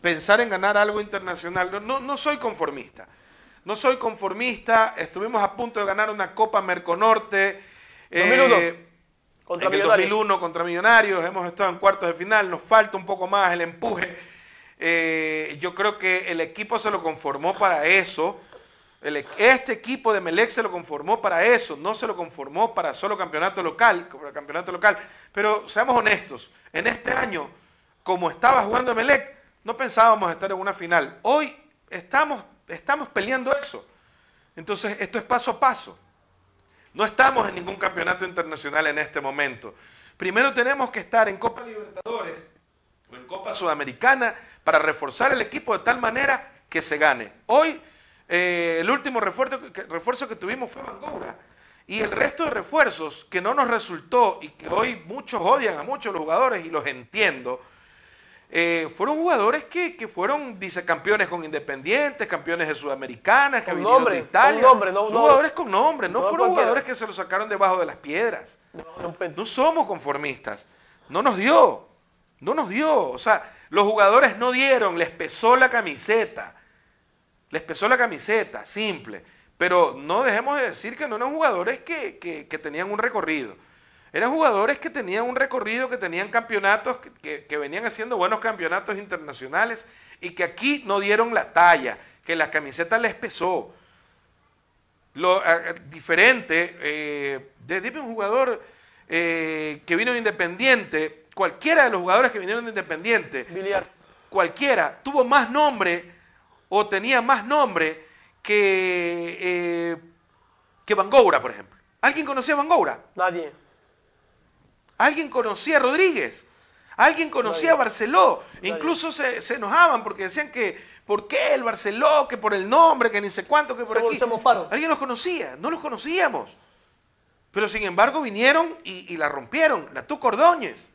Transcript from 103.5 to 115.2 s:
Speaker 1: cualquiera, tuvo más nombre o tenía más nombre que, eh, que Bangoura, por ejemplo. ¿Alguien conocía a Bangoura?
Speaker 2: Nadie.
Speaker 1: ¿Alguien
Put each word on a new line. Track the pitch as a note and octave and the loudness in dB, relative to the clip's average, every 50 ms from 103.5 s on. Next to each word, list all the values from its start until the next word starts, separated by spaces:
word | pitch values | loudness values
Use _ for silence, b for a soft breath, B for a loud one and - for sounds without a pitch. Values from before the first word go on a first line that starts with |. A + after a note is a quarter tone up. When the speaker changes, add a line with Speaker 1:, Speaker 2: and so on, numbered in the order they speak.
| E3 F#3 F#3+ G3 G3+ G3 - - _ _ _ _ _ _ _ _ | -10 -10 -6 -4 -4 -4 -4 -6 _ _ _ _ _ _ _ _
Speaker 1:
cualquiera, | - F#3+ F3+ E3+ E3+ - C#4 C#4+ B3+ G3+ D#3+ C#3+ - - _ | 0 0 0 0 0 -2 0 2 2 2 2 -2 -4 -8 _
tuvo | C4+ C#4 C4+ B3+ | -4 2 2 2
más | B3 C4+ C#4 B3 A3 | 4 4 4 4 4
nombre | A#3+ C#4+ D4+ D4 C4+ A3 F#3+ F3+ E3+ F3 F3 - b b b b b b b b b _ _ _ | 2 2 2 2 2 2 0 0 0 -2 -6 -12 b b b b b b b b b _ _ _
o | - G3+ G#3+ G#3 | 0 0 0 2
tenía | G#3 F#3+ G3+ A#3+ C4+ B3 | -2 -4 0 2 2 2
más | A#3 A#3+ C#4 A#3+ G3+ | 4 4 2 2 2
nombre | A3+ C#4+ D4+ C#4+ A#3 F#3+ E3+ D#3+ D#3 D#3+ D#3+ b b b b b b b _ | 0 2 2 2 2 2 0 -2 -2 -2 -6 b b b b b b b _
que, | _ - G#3 G#3 G3+ G3 F#3+ F#3 F#3 F#3 F3+ F3+ F3 E3+ E3+ E3+ E3+ E3+ E3+ - | _ 0 2 2 4 4 2 2 0 0 -2 -2 -2 -4 -4 -4 -6 -8 -8 -6
eh, | F#3 F3+ F3+ F3 F3 F3 E3+ E3+ E3+ E3+ E3 E3 - - _ _ _ _ _ _ _ _ _ _ _ _ _ _ _ | -4 -4 -4 -2 -2 -4 -4 -4 -4 -4 -6 -8 -10 -20 _ _ _ _ _ _ _ _ _ _ _ _ _ _ _
que | - G#3+ | -4 0
Bangoura, | G3 F#3+ G3+ A3 C#4 A#3 F#3+ D#3+ C3+ | 0 0 6 8 8 8 8 6 4
por | - B2 | 2 -2
ejemplo. | A2+ G2+ G2 _ _ _ _ _ _ _ | -10 -10 -16 _ _ _ _ _ _ _
¿Alguien | - B3 C#4+ D4+ D#4 | 0 0 0 0 -4
conocía | C4+ C#4 C4+ B3 C4+ D#4 | -4 -4 -4 -2 -2 0
a | C#4+ | 0
Bangoura? | C#4+ D#4 F4 D#4 F#3+ D3 B2 A2 - _ _ | 2 2 4 4 4 2 -2 -8 -12 _ _
Speaker 2:
Nadie. | - F3+ F#3 F3+ F3 D#3+ D3 C3 _ _ _ _ _ _ _ _ _ _ _ _ _ _ _ _ _ _ _ _ _ _ _ _ _ _ _ _ _ | -2 -2 -2 -2 -4 -10 -10 -14 _ _ _ _ _ _ _ _ _ _ _ _ _ _ _ _ _ _ _ _ _ _ _ _ _ _ _ _ _
Speaker 1:
¿Alguien | G#3+ C#4 D4+ D4 | 2 2 2 2